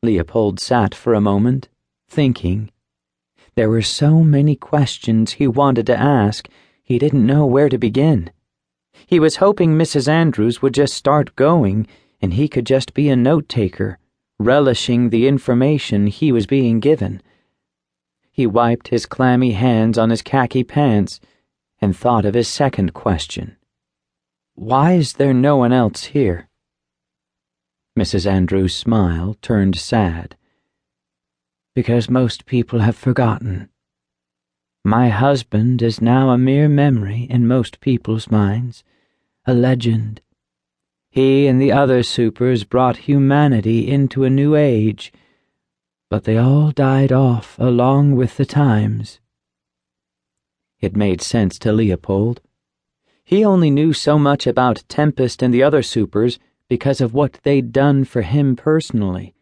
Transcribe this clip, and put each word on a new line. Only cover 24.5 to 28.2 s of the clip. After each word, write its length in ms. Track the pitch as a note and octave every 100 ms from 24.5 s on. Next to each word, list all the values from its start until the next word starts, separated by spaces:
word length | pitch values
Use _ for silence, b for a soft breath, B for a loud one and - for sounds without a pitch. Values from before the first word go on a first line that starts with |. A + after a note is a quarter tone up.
| -
"Why 360 | G#2+ B2+ D#3
is 220 | F3+ D3
there 200 | - C#3
no 220 | B2+ C3+ C#3+
one 160 | A#2+
else 320 | B2+ A2+ - - D3
here?" 320 | A#2+ E2+ - _ _ _ _ _ _ _ _ _ _ _ _ _ _ -
Missus 300 | G2+ G2+